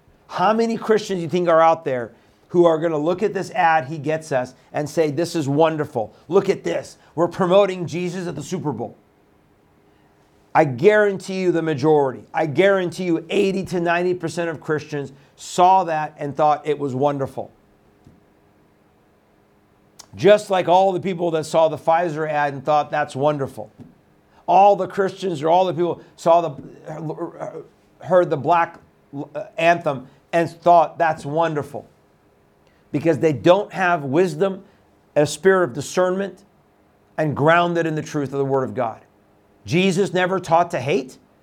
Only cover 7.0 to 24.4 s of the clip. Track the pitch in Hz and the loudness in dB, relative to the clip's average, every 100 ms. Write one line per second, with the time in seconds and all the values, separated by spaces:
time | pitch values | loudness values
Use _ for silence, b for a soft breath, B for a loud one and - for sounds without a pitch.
7 | b - 170 170 185 190 196 185 180 165 | b -2 -2 0 4 4 4 0 -6 -6
8 | 180 180 175 151 - 190 151 113 110 - | -6 -6 -10 -10 -8 -6 -6 -6 -10 -14
9 | _ _ _ _ _ _ _ _ _ b | _ _ _ _ _ _ _ _ _ b
10 | b b b _ _ 147 156 120 185 214 | b b b _ _ 0 2 4 4 4
11 | 208 196 - 190 185 165 160 147 151 151 | 2 0 -6 -4 0 0 -2 0 2 4
12 | 135 113 - - 160 135 196 196 175 175 | 2 -4 -8 -4 -2 2 2 2 -2 -6
13 | 180 160 160 196 196 190 165 185 170 170 | -4 -4 -2 -2 0 -2 -4 -4 0 0
14 | 180 180 165 - 170 151 - 151 147 147 | -2 -4 -6 -6 -6 -6 -4 -4 -4 -10
15 | 135 b b b - - 180 190 170 156 | -10 b b b -8 2 4 4 0 -4
16 | 151 - 143 139 151 147 151 143 143 127 | -6 -8 -8 0 2 0 -2 -4 -4 0
17 | 143 143 135 - 101 _ _ _ _ _ | 0 0 -6 -8 -14 _ _ _ _ _
18 | - _ _ _ _ _ _ _ _ _ | -20 _ _ _ _ _ _ _ _ _
19 | _ _ _ _ _ _ _ _ _ _ | _ _ _ _ _ _ _ _ _ _
20 | - 98 165 208 208 185 160 180 196 180 | -20 0 4 4 4 -2 2 4 4 0
21 | 180 170 175 160 156 160 160 151 - 165 | -4 -4 -2 -4 0 2 2 0 0 0
22 | 180 151 156 147 147 139 135 151 147 151 | 0 -4 -4 -2 -2 -4 0 0 0 -4
23 | 147 131 147 147 135 - 104 - - _ | -4 -2 -2 0 -4 -10 -18 -18 -20 _
24 | _ _ _ b | _ _ _ b